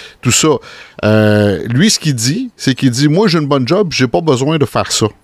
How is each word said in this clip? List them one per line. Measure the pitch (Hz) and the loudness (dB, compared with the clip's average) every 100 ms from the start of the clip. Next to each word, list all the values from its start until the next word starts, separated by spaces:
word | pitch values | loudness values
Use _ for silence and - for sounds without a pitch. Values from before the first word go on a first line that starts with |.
| - - | -20 -8
tout | 123 | -2
ça. | - 160 131 - - - - | 0 2 0 -4 -20 -20 -4
Euh, | 104 110 107 107 104 92 110 | 0 2 4 2 2 0 -2
lui, | 120 214 | 0 2
ce | - | 0
qu'il | 156 127 | -2 -2
dit, | 117 180 254 - | -2 -4 -6 -6
c'est | - | -4
qu'il | 127 135 | 0 0
dit, « | 117 147 | 2 0
Moi, | 156 214 | 2 2
j'ai | 165 | 2
une | 147 | 0
bonne | 143 123 | 0 0
job, | 180 196 | 0 0
j'ai | - 127 | -2 -2
pas | 175 | 0
besoin | 165 123 135 160 | 0 0 0 0
de | 123 | -2
faire | - - | -2 -4
ça | - 110 - | -2 -2 -4